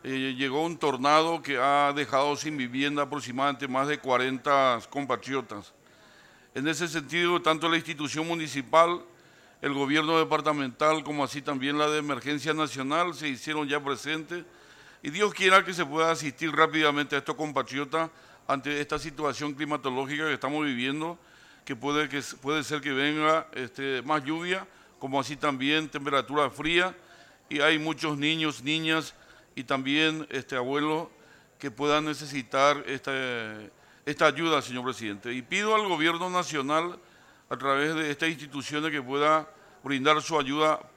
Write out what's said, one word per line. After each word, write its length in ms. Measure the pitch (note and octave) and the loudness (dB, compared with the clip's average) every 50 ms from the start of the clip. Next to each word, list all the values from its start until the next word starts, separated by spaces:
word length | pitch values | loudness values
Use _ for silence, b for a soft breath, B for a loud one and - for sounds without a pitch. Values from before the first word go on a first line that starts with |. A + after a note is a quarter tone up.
| - | -6
eh, 300 | B2+ C3+ C3+ C3 C3+ C3 B2+ | -4 -4 -2 -2 -2 -2 -2
llegó 240 | C#3 C3+ C3 D3+ | -2 0 0 0
un 160 | D#3+ E3+ E3 D3 | -2 -2 -2 0
tornado 640 | - D3 C3+ B2 C3 C#3+ D3+ D#3 D#3+ E3 E3 D#3+ | 0 0 0 2 4 6 6 6 6 4 0 -2
que 160 | C#3 C#3 C#3+ A#2+ | -2 -4 0 2
ha 340 | B2+ C#3 C#3+ C#3+ C#3+ C#3+ | 2 4 4 4 4 2
dejado 440 | C#3+ D3 C#3+ - C#3+ C3+ C#3+ D3 C#3+ | 2 0 -2 0 2 2 2 2 0
sin 200 | C#3 C#3 D#3 D3+ | -2 -4 -6 -4
vivienda 460 | C#3+ B2+ A#2+ B2 C3+ C#3+ C#3+ D3 C#3+ | -4 -4 -4 -2 -2 0 0 0 -2
aproximadamente 640 | C#3+ C3 D3 C#3+ A2+ B2+ A#2+ C3 C#3 C#3+ C#3 - C#3+ | -2 -2 -4 -8 -8 -6 -2 0 0 0 0 -2 -6
más 220 | C3 B2+ C3 C3+ D3 | -2 0 0 0 0
de 100 | D3 D3 | -2 -4
cuarenta 800 | - C3+ B2+ B2 B2+ C3 C3 B2 - D3+ C#3 C#3 C3+ C3 A#2+ A2+ - - | 0 2 2 2 2 0 -2 -2 2 4 4 6 6 4 4 2 -2 -6
compatriotas. 880 | - C#3+ C#3 B2+ B2 G#2 - B2+ C3+ C3+ A#2+ G#2 G#2+ G2+ - - _ _ B B B B B B B B B B B B B B B | -6 -6 -2 -2 -2 -4 -2 -4 -4 -4 -4 -6 -12 -14 -14 -16 _ _ B B B B B B B B B B B B B B B
En 140 | C3 C3+ D#3 | -2 -2 -2
ese 180 | D#3+ C#3 F3 | 0 0 -4
sentido, 560 | D#3+ D3 E3 C#3+ B2 D3+ F3 F3 F3 F3 E3+ | -4 -4 -6 -6 -2 0 2 2 4 2 2
tanto 260 | E3+ D#3+ D#3+ D#3 D#3 E3 | 2 2 2 2 2 2
la 80 | E3 | 2
institución 520 | D#3+ - D#3 E3+ C#3 D3+ C3 A2 D#3 D#3+ E3+ | 0 0 -4 -6 -6 -6 -4 -4 -4 -2 -2
municipal, 760 | E3+ E3 D#3+ D3 B2 C#3 B2+ A#2 D#3 D#3+ E3+ E3+ F3 F3+ - - B B B B B B B B B B | -4 -4 -4 -6 -6 -8 -4 4 6 6 6 6 2 -4 -6 -16 B B B B B B B B B B
el 140 | - C#3+ C#3 | -4 -4 -2
gobierno 440 | C#3 C#3 C3+ D3 D#3 D#3 D#3 E3 D#3+ | 0 0 2 2 2 2 4 2 2
departamental, 840 | D#3+ C#3+ D#3 D3+ D3 D#3 D3+ D3 C#3 B2+ A#2 - D3+ D3+ D3+ D3 | 2 2 0 0 2 0 0 0 -2 -4 -2 2 2 2 2 2
como 220 | C#3 C#3+ D3+ D3 C#3 | -2 -4 -2 -2 -2
así 180 | B2 - D3 | -2 -4 -6
también 340 | C3 D3 C#3+ C3 B2+ C#3+ D3 | -4 -4 -4 -2 -2 0 0
la 120 | D3+ D3+ D3+ | 2 2 2
de 100 | D3+ D3+ | 2 0
Emergencia 560 | D3 D3 C#3 A#2+ A2+ C#3 D3 C#3+ B2+ D#3+ D3+ | -2 -2 -4 -4 -2 -4 -4 -2 -2 -2 0
Nacional, 580 | D#3 D#3 C#3 - C#3 C3 C3+ D3 E3 F3 C#3 - | 0 -2 -2 -2 -6 -4 -2 0 0 0 0 -2
se 140 | C3 D#3 D3 | -4 -6 -6
hicieron 400 | C3+ A2+ - D#3 D3+ D3+ D3+ C#3 | -6 -6 -6 -4 -2 -2 0 0
ya 140 | C#3+ D3 | -2 -2
presentes. 600 | C#3+ C#3 C3+ A2 - C#3+ D#3 D#3+ D#3 D#3 E3+ F3 E3+ B B B B B B B B B B B | 0 -2 -4 -4 -4 -6 -6 -6 -6 -8 -10 -10 -10 B B B B B B B B B B B
Y 80 | - - | -10 -6
Dios 240 | F#3+ G3 G#3 G3+ - | 0 0 0 0 0
quiera 300 | - F#3+ F#3 F#3+ G3 F#3 | 2 6 8 8 8 6
que 100 | F3 F#3 | 4 -2
se 100 | E3 E3+ | -2 -2
pueda 280 | C#3 D3 D#3+ D#3+ E3 | 0 2 2 2 2
asistir 420 | E3 C#3+ D3+ D3 A#2 - D#3+ D#3+ D3 | 2 0 -4 -8 -6 -4 -4 -2 4
rápidamente 640 | D3 D#3+ D3+ D3 D#3 D#3 D3 C#3+ C#3+ D3 C#3 D3 | 4 4 4 6 4 4 4 4 2 0 0 -2
a 20 | C#3 | -2
estos 160 | - - D3+ | -2 -4 -4
compatriotas 720 | D#3 D#3+ D3+ C#3 C3+ B2+ - C3 C#3 C#3+ C3+ C#3+ D#3+ E3 D#3+ B B B B B B B | -4 -4 -2 -2 -2 -2 -2 -4 -6 -4 -2 -2 -2 -2 -4 B B B B B B B
ante 320 | - C#3 C3+ B2 C#3+ D3 C#3+ | -2 -2 -2 -2 -4 -2 -2
esta 200 | C#3+ D3 D3+ D3 | -2 -2 -4 -4
situación 560 | C#3+ D#3+ C#3 C#3 D#3 C#3+ B2+ A#2+ D3 D3 C#3+ | -4 -8 -6 -2 -2 -2 -2 -2 -6 -6 -4
climatológica 680 | C3+ D3+ D3 D3+ C#3+ B2 C3+ B2 B2+ C3+ C3 D3 D3 D#3 | -6 -4 -4 -4 -2 -2 -2 -2 -2 -4 -4 -4 -2 -2
que 100 | D#3 C#3 | -2 -2
estamos 320 | A#2+ - C3+ D3 D3+ D3+ | -2 -2 -4 -2 -2 -2
viviendo, 520 | C#3+ B2+ A#2+ B2 C3+ C#3+ D3+ D#3 E3+ E3+ - B B B B B B B B B | -2 -2 -2 -2 -2 -2 -4 -6 -6 -8 -12 B B B B B B B B B
que 100 | - C#3 | -10 -10
puede, 360 | A2+ B2 C#3+ D3 D3 D3+ C3+ | -4 -2 0 0 0 0 0
que 80 | C#3 C#3+ | -4 -6
s-, 180 | A#2 - - | -6 -8 -14
puede 260 | B2+ C3 C#3 D#3 D#3 | -8 -4 -2 -2 -2
ser 200 | C3+ C3+ D3+ D3 | -2 -2 -6 -4
que 100 | C3+ D3 | -2 -2
venga, 540 | C3+ C3 C#3+ D3 D3+ D3+ D3+ D#3 D#3 D#3+ - - | 0 0 0 0 0 2 4 4 4 2 0 -4
este, 500 | - - B2+ A2+ - - C#3 C#3 C3+ B2+ | -8 -8 -8 -8 -8 -6 -4 -2 -2 -4
más 200 | A#2 D#3 D#3 D3+ | 0 0 -2 0
lluvia, 440 | C3+ C3+ D#3+ E3 E3+ F3+ F#3 F#3+ G3 - B B B B B _ | 0 -2 -4 -4 -2 -4 -4 -4 -4 -12 B B B B B _
como 200 | - C3+ C3+ C#3 | -8 -2 -2 -2
así 160 | C3 B2 D3+ | -2 -2 -6
también 520 | C3 D3+ D3 C#3 B2+ C3 C#3+ D3+ D#3+ D#3 C#3+ | -2 -2 -2 0 0 0 2 2 2 0 -2
temperatura 640 | - D3 C#3 D3 C#3 C3+ A#2+ A2 C#3 D3+ D3 C3 | -8 -6 -4 0 0 0 0 2 2 2 2 2
fría, 440 | - C3+ D3 D#3+ E3+ F3 F3+ F#3 F3+ B B B B B B B B B B _ | 0 -4 -2 2 2 2 2 2 -2 B B B B B B B B B B _
y 120 | C#3+ D3 | -2 2
hay 180 | C#3+ D#3 D#3+ D#3 | 4 4 4 4
muchos 400 | D#3 D#3+ D3+ B2+ D#3+ D#3 D3 C#3+ | 0 -2 -4 -2 -2 -4 -2 0
niños, 440 | C#3+ D3+ D#3+ D#3+ D#3 D3+ C3+ A#2 | 0 0 0 2 0 -2 -2 -4
niñas 520 | B2 C#3+ D#3 D#3+ D#3+ D#3+ D#3+ D#3+ D3 - B B B B B B B B _ | -4 -4 -2 -2 0 0 0 0 0 -4 B B B B B B B B _
y 100 | A#2+ B2+ | -12 -4
también, 640 | - C#3+ C3 C3 C3 C#3+ D3+ D#3 D#3 D#3 D#3 D3+ - | -2 -2 -2 0 0 2 2 2 2 0 -2 -8 -6
este, 280 | - C3 B2 - C#3 | -6 -6 -6 -4 -4
abuelos 520 | B2+ B2 B2+ C#3 D3 D3 D#3 D#3 D#3+ E3+ - - B B B B B B B B _ | -4 -2 0 0 0 0 0 0 -2 -4 -8 -14 B B B B B B B B _
que 120 | - C#3 | -8 -8
puedan 340 | G#2+ A#2 C#3+ D3 D3 D3+ D#3 | -4 -2 2 2 2 2 2
necesitar 800 | D3+ D3 C3 D3+ C#3 C#3 C#3 A#2+ - - C3+ C#3 C#3+ D3 C#3+ - | 0 -6 -6 -10 -8 -8 -8 -6 -2 2 4 4 4 4 2 -2
esta, 260 | - C3+ B2+ - C#3 C3+ C3 C3 B2+ A#2+ A#2 A2 G#2+ G#2+ G#2+ G#2+ F#2+ _ b b b b b b | -6 -6 -6 -4 -4 -4 -2 -4 -4 -4 -6 -6 -8 -10 -12 -16 -18 _ b b b b b b
esta 220 | C#3+ D3 - E3+ | -8 0 4 4
ayuda, 340 | D3+ C#3 D3 E3 E3 D#3 C#3 | 4 4 4 0 2 2 2
señor 240 | A#2+ B2 B2 B2+ B2 | 0 -2 -8 -4 -4
presidente. 480 | C3 A#2+ - A#2 G#2+ G2+ G2 - A#2+ | -4 -6 -4 -6 -8 -8 -8 -8 -8
Y 80 | B2 B2+ | -8 -8
pido 340 | A#2+ - E3+ G3 G#3 G#3+ A3 | -6 -4 -2 -2 2 2 2
al 140 | G#3+ G#3+ F#3+ | 2 2 0
gobierno 400 | F3 D3+ D#3 E3 E3+ E3+ F3+ F3+ | 0 2 2 2 2 0 -2 -2
nacional, 680 | F3+ F3+ E3+ - D#3 D3 C3 C3+ D3+ D#3+ E3+ F3 F3 - B B B B B B B B B B | -2 -2 -2 0 -2 -2 0 2 0 0 0 -2 -8 -12 B B B B B B B B B B
a 80 | C3+ | -8
través 380 | A#2+ C3 C#3 C3+ C#3 D3 D#3 D#3+ | -2 0 2 2 2 2 0 0
de 160 | D#3 D#3+ D3 | 0 -2 -2
estas 180 | C#3+ - E3 D#3+ | -2 0 0 -2
instituciones, 600 | E3 C3 D3 C#3+ C3+ C#3 A#2+ - D3 D3+ D#3 D#3+ | -2 -4 -10 -10 -10 -8 -8 -4 -4 -2 -2 0
que 100 | D3 D3 | -2 -2
pueda 480 | B2+ B2 C#3 C#3+ D3 D3+ D#3 D#3+ D3+ - B B B B B B | -4 -2 0 2 4 6 4 4 2 -4 B B B B B B
brindar 380 | - C3 C#3 C3+ C3 D3+ D3+ D3+ | -4 -2 -2 2 4 4 4 4
su 180 | C#3+ - E3 D3+ | 2 0 0 0
ayuda 420 | C#3 C3 C#3+ D3+ D#3 D#3 D3+ - - - - | 0 2 2 2 4 4 2 0 -4 -16 -20